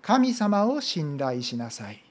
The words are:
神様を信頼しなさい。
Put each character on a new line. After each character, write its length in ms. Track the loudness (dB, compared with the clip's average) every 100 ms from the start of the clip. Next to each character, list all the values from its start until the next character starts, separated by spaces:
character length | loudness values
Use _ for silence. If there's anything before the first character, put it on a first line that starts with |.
神 320 | 4 4 4
様 320 | 2 2 2 2
を 160 | 0
信 360 | -4 -4 -4 -2
頼 240 | -2 -2
し 160 | -4 -6
な 120 | -8
さ 220 | -10 -12
い。 120 | -14 _